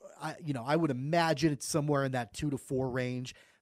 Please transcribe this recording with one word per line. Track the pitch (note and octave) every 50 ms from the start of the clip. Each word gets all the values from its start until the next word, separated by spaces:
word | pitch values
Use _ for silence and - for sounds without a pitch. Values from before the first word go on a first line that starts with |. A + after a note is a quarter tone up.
| - - - -
I, | - D#3+ C#3 - E3+
you | D3 C3+
know, | B2 A2+
I | C3+ D3+
would | E3 E3 C#3+
imagine | C3 B2 C3 D3 E3 E3+ E3 E3 D#3+ C3 D#3 D#3 D3
it's | - -
somewhere | - - D#3 D3 D3+ D3 C#3 C3+
in | C3+ C3
that | B2 A#2+ - -
two | - D#3 D3
to | C#3
four | B2 - - C#3 C3 C3 C3
range | A#2+ C3 B2+ B2+ B2+ B2 B2+ B2+ - - - - _ _